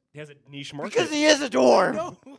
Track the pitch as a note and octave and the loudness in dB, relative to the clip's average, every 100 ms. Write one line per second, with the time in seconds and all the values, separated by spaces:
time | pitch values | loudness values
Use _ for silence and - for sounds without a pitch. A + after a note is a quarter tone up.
0 | _ D3 D3+ C#3 A#2+ C#3+ C#3 C#3+ - A#4 | _ -20 -20 -20 _ -16 -14 -12 -6 -4
1 | D#4+ D4+ D4+ C#4+ C4+ B3+ B3+ - - - | -2 0 2 2 0 2 4 4 2 -2
2 | F4+ - C4 | -8 -12 -20